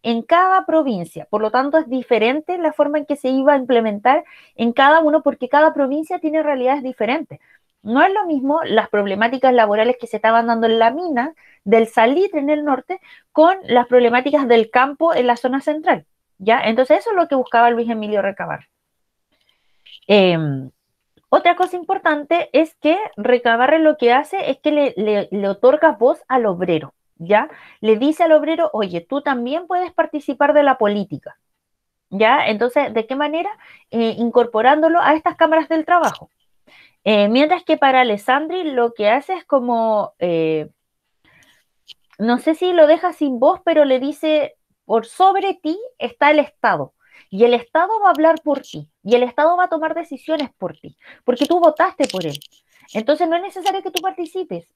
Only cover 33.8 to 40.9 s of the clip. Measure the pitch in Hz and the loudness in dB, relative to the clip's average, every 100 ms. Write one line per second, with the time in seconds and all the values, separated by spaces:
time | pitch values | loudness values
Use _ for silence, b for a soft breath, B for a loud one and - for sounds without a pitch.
33.8 | b 226 226 214 233 240 233 214 240 302 | b -4 -4 -2 0 0 0 2 2 4
34.8 | 320 339 277 311 359 - 330 320 311 320 | 2 2 2 0 -2 0 2 2 0 -4
35.8 | 311 349 269 - - _ _ _ _ b | 0 0 0 -4 -20 _ _ _ _ b
36.8 | b b 196 214 202 247 302 359 - 311 | b b 0 2 2 2 2 0 0 2
37.8 | 277 262 247 202 - 262 311 370 320 254 | 4 2 2 -2 -2 -2 -2 -6 -4 -2
38.8 | 233 233 208 247 285 370 - 262 240 233 | -2 0 0 0 -2 -10 -2 -2 0 -2
39.8 | 226 214 190 _ 175 165 160 156 147 _ | 0 -2 -4 _ -2 -2 -2 -4 -6 _
40.8 | _ | _